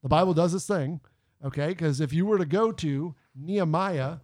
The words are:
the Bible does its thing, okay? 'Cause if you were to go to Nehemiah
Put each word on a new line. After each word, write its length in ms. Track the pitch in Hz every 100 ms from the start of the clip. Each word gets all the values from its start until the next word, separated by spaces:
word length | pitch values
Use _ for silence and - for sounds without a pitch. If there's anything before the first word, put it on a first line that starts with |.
the 60 | 135
Bible 260 | 151 185
does 200 | 160 170
its 120 | 180 -
thing, 340 | 196 135 165 _ _ _ _
okay? 300 | 139 131 147
'Cause 260 | 180 160 135
if 120 | 151
you 140 | 156 196
were 120 | 208
to 80 | 160
go 260 | 180 226
to 420 | - 160 139 170 147 _
Nehemiah 840 | 131 151 202 170 156 190 165 131 165